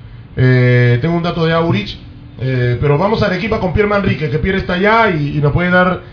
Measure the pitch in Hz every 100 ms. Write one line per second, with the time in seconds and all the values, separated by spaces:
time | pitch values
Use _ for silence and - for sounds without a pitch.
0 | - - - - 127 127 123 123 120 120
1 | 160 170 175 170 165 165 165 196 202 -
2 | - - - - 131 127 123 120 147 147
3 | 202 226 208 180 214 220 180 208 202 202
4 | 190 - 151 151 190 190 190 180 208 226
5 | 214 160 143 151 143 156 180 180 185 -
6 | -